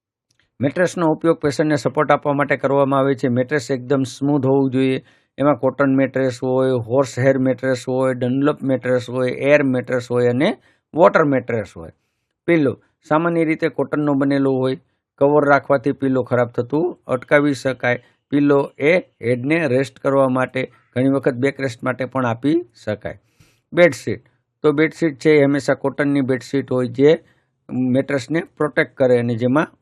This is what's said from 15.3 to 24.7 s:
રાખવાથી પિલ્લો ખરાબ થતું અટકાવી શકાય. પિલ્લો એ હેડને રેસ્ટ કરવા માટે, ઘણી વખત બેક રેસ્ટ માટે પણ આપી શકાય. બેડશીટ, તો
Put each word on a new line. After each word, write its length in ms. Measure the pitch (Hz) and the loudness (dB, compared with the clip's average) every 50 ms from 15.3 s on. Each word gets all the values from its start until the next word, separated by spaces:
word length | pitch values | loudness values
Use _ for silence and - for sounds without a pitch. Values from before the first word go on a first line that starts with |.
| 147 147 143 143 | 4 4 4 4
રાખવાથી 440 | 143 139 - - 143 139 120 143 131 | 2 2 2 0 0 0 0 -2 -4
પિલ્લો 300 | - 139 135 131 131 117 | -2 -2 -2 0 -2 -2
ખરાબ 260 | - 127 120 123 120 | -2 0 0 0 -2
થતું 500 | - - 120 120 143 151 170 359 - _ _ | -2 -6 -6 -4 -2 -2 -2 -4 -6 _ _
અટકાવી 480 | - 131 127 - - 156 147 143 147 139 | -6 -6 -4 -2 2 2 2 2 2 -2
શકાય. 500 | 127 - 135 127 - - 123 123 - _ _ _ _ _ - | -2 -4 -6 -6 -4 -2 -4 -4 -4 _ _ _ _ _ -4
પિલ્લો 420 | 139 143 143 143 143 139 143 - _ - | -2 0 2 4 2 2 0 -2 _ -2
એ 180 | 131 151 180 180 | 0 2 2 0
હેડને 680 | - _ _ - 110 113 127 120 123 139 156 170 165 135 | -2 _ _ -8 -4 -2 -2 -2 -2 -2 -2 0 0 0
રેસ્ટ 300 | 123 131 135 123 _ - | 0 0 -2 -4 _ -6
કરવા 300 | - 139 135 139 135 131 | -4 0 2 2 2 2
માટે, 440 | 127 131 127 127 - 131 131 - _ _ _ _ - | 2 0 -2 -2 -2 -6 -8 -8 _ _ _ _ -4
ઘણી 160 | 123 131 135 | -2 0 0
વખત 240 | 135 139 - 147 131 | 0 0 0 -2 -2
બેક 280 | 120 131 135 - - | 0 -2 -2 -2 -2
રેસ્ટ 240 | 135 131 120 - - | -6 -6 -6 -6 -6
માટે 200 | 127 123 - 127 | -6 -4 -4 -6
પણ 220 | 120 - 131 127 | -6 -4 -2 -2
આપી 380 | 120 113 117 - 139 160 170 175 _ _ - - | -2 -2 -2 -2 0 0 0 -2 _ _ -14 -8
શકાય. 360 | 107 104 - - 80 - - _ _ _ _ _ _ _ _ _ - - | -8 -8 -8 -8 -12 -14 -14 _ _ _ _ _ _ _ _ _ -6 0
બેડશીટ, 520 | 165 175 170 135 - - 127 101 - _ _ _ _ _ _ _ _ - | 2 2 2 2 -2 -8 -8 -8 -10 _ _ _ _ _ _ _ _ -2
તો 100 | 151 | 0